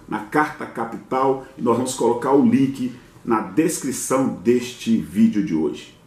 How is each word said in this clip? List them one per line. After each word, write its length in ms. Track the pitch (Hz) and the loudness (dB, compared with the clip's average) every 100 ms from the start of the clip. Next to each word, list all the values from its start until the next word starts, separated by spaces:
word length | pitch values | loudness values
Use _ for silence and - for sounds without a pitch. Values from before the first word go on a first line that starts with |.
| - | -10
na 120 | 107 | -10
Carta 460 | 104 156 151 - 117 | -4 -2 -2 -4 -12
Capital, 800 | - 113 104 - 131 135 - - - | -8 -10 -10 -6 0 0 0 -6 -4
e 40 | |
nós 140 | 120 117 | 0 0
vamos 180 | 127 | 0
colocar 380 | - 120 117 135 | 0 0 0 2
o 120 | 143 | 4
link 480 | 120 127 135 - 127 - - - | 6 4 2 0 -6 -8 -18 -12
na 160 | - 113 | -2 -2
descrição 1000 | 92 101 165 - 139 - - 131 123 - | 0 0 0 -2 -6 -6 -2 0 0 0
deste 540 | 117 120 - - 113 110 | 2 2 0 -6 0 0
vídeo 480 | 82 90 113 107 | 0 4 4 4
de 100 | - | 0
hoje. 420 | 78 78 76 - - | 0 -2 -4 -12 -20